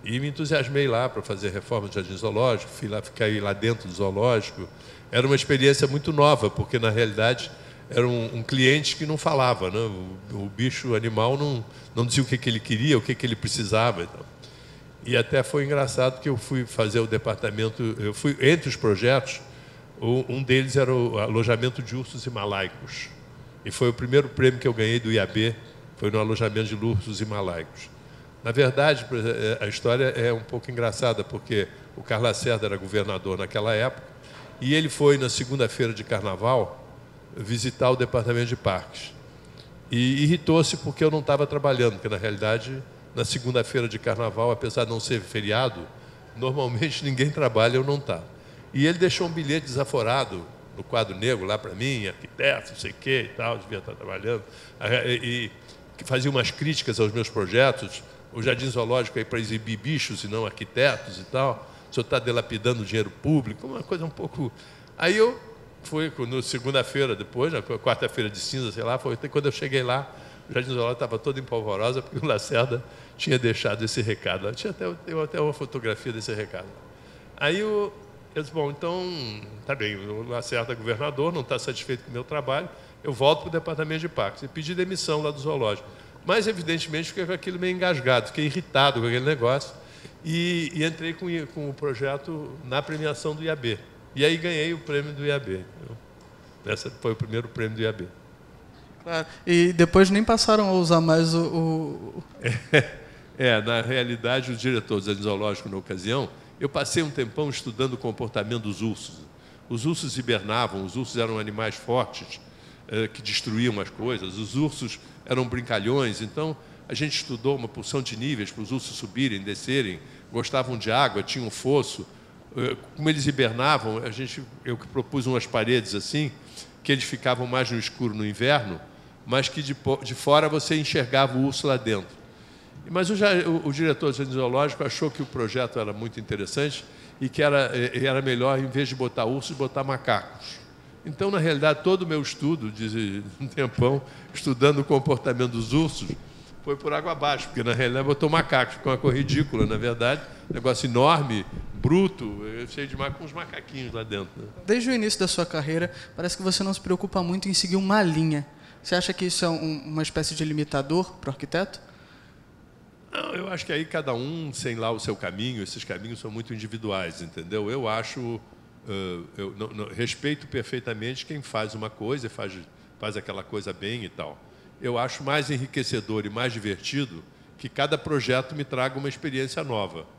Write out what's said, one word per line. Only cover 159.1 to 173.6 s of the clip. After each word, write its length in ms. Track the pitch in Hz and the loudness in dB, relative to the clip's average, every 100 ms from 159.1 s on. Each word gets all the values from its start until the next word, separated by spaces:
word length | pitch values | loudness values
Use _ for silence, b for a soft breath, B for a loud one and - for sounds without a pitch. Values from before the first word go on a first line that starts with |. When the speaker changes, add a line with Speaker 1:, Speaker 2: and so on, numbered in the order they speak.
Speaker 2:
que 140 | 185 180 | -2 -2
isso 180 | - | 0
é 40 | 175 | 0
um, 340 | 165 160 156 | 0 -2 -4
uma 180 | 135 156 | -4 -4
espécie 320 | 156 - 147 | -2 -2 -2
de 100 | 156 | -2
limitador 680 | 156 151 147 143 139 170 185 - | -2 -2 0 -2 0 0 0 -6
pro 100 | - | -10
arquiteto? 480 | 135 143 165 196 - B B B B B B B - - - - - - | -8 -4 -2 -2 -6 B B B B B B B -20 -20 -20 -20 -20 -10
Speaker 1:
Não, 220 | - - | -8 -6
eu 140 | 180 190 | -6 -6
acho 180 | 180 - | -6 -2
que 60 | |
aí 120 | 156 | -4
cada 300 | 160 165 139 | -2 -4 -2
um 380 | 120 135 165 156 | -2 -4 -6 -8
tem 240 | 120 127 113 | -6 -6 -2
lá 160 | 113 | -2
o 80 | 113 | -2
seu 160 | 117 101 | -4 -4
caminho, 480 | 92 92 120 120 | -4 -4 -4 -4
esses 180 | 95 117 | -8 -8
caminhos 380 | - 92 110 117 | -10 -10 -8 -10
são 100 | 113 | -10
muito 240 | 107 113 | -10 -8
individuais, 640 | 113 107 113 110 98 85 82 | -10 -8 -6 -2 -2 -4 -6
entendeu? 480 | 85 85 82 107 104 | -12 -10 -6 -4 -2
Eu 200 | 135 113 | -2 -2
acho, 520 | 110 110 - 120 113 - - - - - | -2 -4 -8 -6 -8 -10 -20 -20 -20 -8
eh, 300 | 98 95 87 85 - | -6 -6 -8 -10 -10
eu 160 | 98 104 | -10 -8
não, 80 | 110 | -10
não, 200 | 107 104 | -8 -8
respeito 580 | 90 120 - 147 147 - | -4 -4 -2 -4 -4 -6
perfeitamente 800 | 135 110 127 120 110 113 131 - | -8 -4 -6 -6 -6 -6 -8 -10
quem 160 | 151 | -10
faz 320 | - 110 110 | -6 -4 -4
uma 160 | 110 107 | -6 -8
coisa 380 | - 107 143 117 | -6 -4 -4 -4
e 20 | |
faz, 220 | - 104 92 82 b b - | -8 -10 -10 -18 b b -10
faz 160 | 107 104 | -6 -6
aquela 260 | - 98 | -8 -10
coisa 300 | - 107 | -8 -8